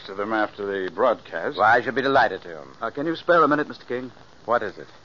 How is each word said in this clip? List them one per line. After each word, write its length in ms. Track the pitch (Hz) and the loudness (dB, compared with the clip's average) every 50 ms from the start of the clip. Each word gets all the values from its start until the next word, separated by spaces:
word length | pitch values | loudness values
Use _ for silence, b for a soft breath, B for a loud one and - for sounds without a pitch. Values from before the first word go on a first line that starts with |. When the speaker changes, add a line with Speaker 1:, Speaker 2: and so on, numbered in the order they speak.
| - | -6
Speaker 1:
to 80 | - 98 | -12 -6
them 180 | 98 101 107 | -6 -4 -2
after 340 | 113 107 107 104 - - 101 | 0 0 0 -2 -4 -6 -6
the 240 | 98 98 98 92 90 | -4 -4 -4 -4 -4
broadcast. 680 | 82 92 117 127 107 85 - - - 82 87 117 110 - | -2 0 2 2 2 0 -4 -10 -8 -6 -6 -4 0 2
Speaker 2:
Why, 180 | 104 107 117 | 4 6 6
I 60 | 123 | 4
should 120 | 110 131 117 | 2 0 -2
be 80 | 135 | -2
delighted 400 | 131 139 139 135 117 104 95 92 | 0 2 4 4 4 2 0 -4
to. 200 | - 90 82 78 69 65 65 - | -10 -12 -14 -14 -16 -16 -14 -10
Speaker 3:
Uh, 100 | 113 113 | -10 -8
can 160 | - - 143 | -6 -6 -6
you 80 | 165 160 | -6 -6
spare 280 | 156 - - 175 170 | -4 0 4 4 6
a 60 | 156 143 | 6 4
minute, 200 | 147 147 147 135 | 4 0 -2 -4
Mister 160 | 123 - - | -8 -14 -10
King? 260 | - 123 123 127 123 - - - - - - - | -8 -8 -8 -8 -10 -16 -18 -20 -20 -20 -10 -4
Speaker 2:
What 160 | - 117 120 | 0 0 0
is 140 | 110 98 80 76 | 0 -2 -10 -12
it? 100 | 69 - - - - | -18 -20 -20 -20 -20